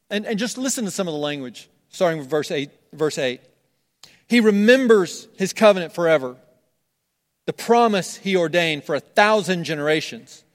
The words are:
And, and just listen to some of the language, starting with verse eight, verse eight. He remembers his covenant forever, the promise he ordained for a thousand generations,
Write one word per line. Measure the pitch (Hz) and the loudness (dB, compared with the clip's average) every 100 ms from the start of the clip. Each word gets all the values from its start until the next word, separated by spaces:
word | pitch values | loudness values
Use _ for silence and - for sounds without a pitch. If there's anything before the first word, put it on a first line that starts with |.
| - | -10
And, | 202 208 | -8 -4
and | 214 | -4
just | 240 - | -6 -6
listen | 262 262 202 | -6 -4 -6
to | |
some | - 180 | -6 -6
of | |
the | 151 | -4
language, | 147 147 127 104 - _ _ | -6 -6 -10 -14 -20 _ _
starting | - 180 160 | -2 -2 -2
with | 131 | -4
verse | 156 139 | -4 -4
eight, | 156 143 _ _ | -6 -8 _ _
verse | 147 156 151 | -4 -4 -2
eight. | 135 120 _ _ _ _ _ _ - _ - | -4 -6 _ _ _ _ _ _ -20 _ -2
He | 240 | 2
remembers | 214 202 208 262 247 220 170 - - - | 4 4 6 6 6 4 4 -4 -16 -8
his | 190 | -6
covenant | - 214 190 160 | 4 4 4 0
forever, | - 165 156 127 127 _ _ _ _ _ _ _ _ _ _ - | -2 2 2 0 -12 _ _ _ _ _ _ _ _ _ _ -12
the | |
promise | - - 233 233 202 165 - | -6 0 2 2 0 -4 -8
he | 196 185 | -2 0
ordained | 165 175 165 147 | 0 0 0 -2
for | - | -4
a | 143 | -6
thousand | - - 208 220 175 180 | -4 0 2 2 0 -4
generations, | 143 156 147 156 - 117 - - _ | -4 -4 -2 -2 -4 -12 -18 -20 _